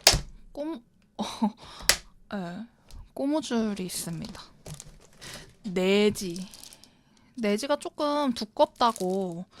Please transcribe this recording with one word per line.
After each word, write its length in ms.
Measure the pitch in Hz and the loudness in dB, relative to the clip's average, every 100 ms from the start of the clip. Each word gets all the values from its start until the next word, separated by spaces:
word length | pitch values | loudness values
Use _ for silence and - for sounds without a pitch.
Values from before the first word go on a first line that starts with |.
| - - - - - | 2 2 0 -14 -14
꼼-, 300 | - 302 330 - _ | -10 -8 -8 -12 _
<laughs> 160 | _ - | _ -8
어, 60 | 220 - 214 - - - - - - - - | -8 -2 -2 -2 -14 -4 0 0 -4 -20 -10
네. 340 | 202 175 185 233 _ - - - | -8 -6 -8 -12 _ -20 -20 -14
꼬무줄이 680 | - 277 311 - 233 220 196 | -4 0 0 2 0 0 -2
있습니다. 580 | 180 - - 165 - - - - - - - - - - - - - - | -4 -6 -6 -6 -8 -12 -16 -18 -16 -14 -16 -20 -20 -20 -16 -16 -18 -14
내지. 840 | 214 180 185 202 214 208 185 175 185 - - - - _ _ _ _ - | -4 0 4 6 6 4 -2 -6 -10 -14 -20 -20 -20 _ _ _ _ -2
내지가 400 | 208 214 285 294 | 0 2 2 0
조금 560 | 359 - 294 294 285 | -2 -2 0 2 2
두껍다고 1120 | 240 208 - 302 - 240 220 185 190 185 170 185 - | 0 -2 2 2 6 2 4 0 0 -2 -4 -10 -16